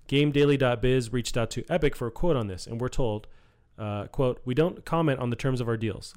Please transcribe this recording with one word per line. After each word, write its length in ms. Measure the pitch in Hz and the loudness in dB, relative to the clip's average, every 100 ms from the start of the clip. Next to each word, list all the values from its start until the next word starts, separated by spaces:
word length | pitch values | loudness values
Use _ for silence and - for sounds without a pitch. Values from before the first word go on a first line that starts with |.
| - | -2
Game 240 | 135 147 | 2 4
daily 260 | 143 143 139 | 6 6 6
dot 240 | 127 120 | 2 2
biz 320 | 127 131 117 | 2 2 0
reached 240 | 123 113 123 | -2 -2 -2
out 140 | 113 | -2
to 120 | - - | -4 -4
Epic 260 | 175 143 - | 0 0 0
for 120 | 120 | -6
a 40 | |
quote 240 | - 175 139 | 0 2 2
on 120 | 107 | 0
this, 180 | 90 - | -6 -8
and 140 | 113 | -6
we're 80 | 127 | -4
told, 380 | - 123 107 - - - _ _ - | 0 0 -2 -8 -20 -20 _ _ -10
uh, 280 | 107 104 101 | -6 -6 -6
quote, 340 | - 127 120 123 | -2 0 0 -2
"We 80 | 127 | 0
don't 280 | 170 - | 0 -2
comment 360 | - 165 160 131 | -4 0 2 0
on 100 | 123 | -2
the 60 | 117 | -2
terms 260 | 135 127 | 0 0
of 60 | 117 | 0
our 100 | 113 | -2
deals, 360 | 110 101 - | -2 -4 -10